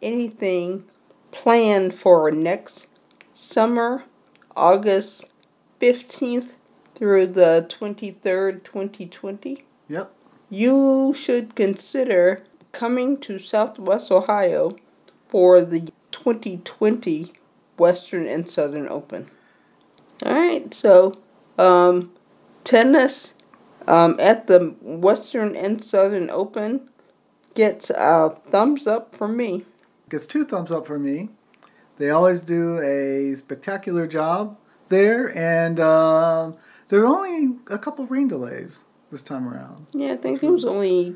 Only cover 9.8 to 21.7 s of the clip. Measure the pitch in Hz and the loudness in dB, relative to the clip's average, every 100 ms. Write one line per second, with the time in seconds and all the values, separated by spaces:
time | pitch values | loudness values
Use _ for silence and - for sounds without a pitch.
9.8 | - 156 190 _ _ _ - 196 233 269 | -14 -12 -12 _ _ _ -14 -2 0 2
10.8 | 269 269 269 277 - 240 226 - 196 196 | 2 2 0 -2 -2 -4 -4 -2 -2 -4
11.8 | - 277 247 185 180 196 - _ _ - | -8 -4 0 2 2 0 -6 _ _ -8
12.8 | 233 254 254 277 - 190 - 214 214 - | -4 -2 -2 -4 -8 -14 -4 -2 -2 -4
13.8 | 190 220 - 185 190 208 185 156 160 - | -4 -4 0 0 2 0 0 0 -2 -6
14.8 | _ _ _ _ _ 202 180 180 175 165 | _ _ _ _ _ 4 8 8 6 -2
15.8 | 165 - _ - 254 220 214 180 - - | -8 -16 _ -6 -4 -4 -6 -12 -14 -2
16.8 | 214 220 - 156 170 _ _ _ _ - | 0 0 -2 -6 -6 _ _ _ _ 2
17.8 | 175 180 - 180 147 143 170 - 147 147 | 2 2 -4 -8 -6 -6 -6 -4 -4 -6
18.8 | 139 123 - 90 - _ _ _ _ _ | -10 -12 -12 -16 -16 _ _ _ _ _
19.8 | _ _ _ - - 277 349 - - - | _ _ _ -10 -4 0 0 -2 -8 0
20.8 | 220 185 190 196 _ _ _ - 185 | 6 6 6 0 _ _ _ 2 4